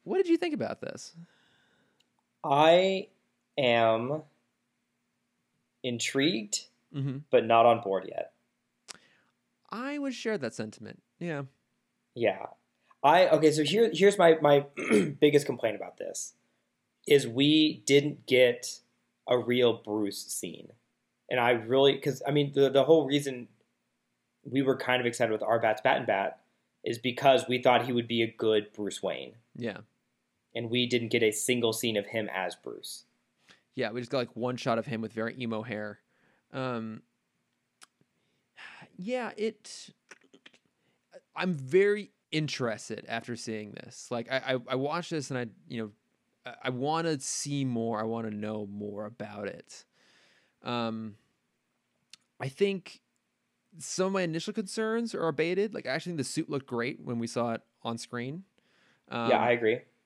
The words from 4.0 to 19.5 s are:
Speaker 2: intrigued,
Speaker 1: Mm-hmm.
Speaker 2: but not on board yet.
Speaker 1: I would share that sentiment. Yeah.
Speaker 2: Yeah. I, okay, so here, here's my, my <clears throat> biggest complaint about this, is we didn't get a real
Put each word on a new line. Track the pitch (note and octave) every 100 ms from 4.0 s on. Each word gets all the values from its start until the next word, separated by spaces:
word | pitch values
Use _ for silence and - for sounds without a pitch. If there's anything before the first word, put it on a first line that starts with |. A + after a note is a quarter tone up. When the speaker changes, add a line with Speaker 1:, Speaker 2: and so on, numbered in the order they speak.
| B2 D#3 D3+ _ _ _ _ _ _ _ _ _ _ _ _ _ _ _
Speaker 2:
intrigued, | B2+ A#2 - C3+ D3 G3+ G#2 - - _ _ C#3+
Speaker 1:
Mm-hmm. | C#3 C3+ -
Speaker 2:
but | B2 A2+
not | A#2 A#2
on | A#2
board | G2 F#2+ -
yet. | - - _ _ _ _ _ - - _ _ _ _ _ _ -
Speaker 1:
I | G#3 C4 D4
would | C#4
share | A#3 A3+ G#3
that | A#2
sentiment. | - A2 - G#2 - _ -
Yeah. | - C#3+ C3+ _ _ _ _ _ _ B2
Speaker 2:
Yeah. | A#2 - - - _ _ _ _
I, | C#3 F3 F3+
okay, | D#3 D3+
so | C#3+
here, | C#3+ G3+ A3
here's | D#3+ G3 G3
my, | E3+ D#3+
my | D3 C#3+ C#3+ -
<clears throat> | - G#3+ D#3+ C#3+
biggest | D3+ D3 C#3+
complaint | B2 A2+ G#2
about | F2+ -
this, | F2+ - - _ _ _ _ _ _ _ -
is | C#3+ A#2+
we | A#2 C#3+ D#3 D#3 - -
didn't | C#3+ D3 C#3+ -
get | B2+ B2 A#2+ - - _ _ _ _ -
a | B2
real | A#2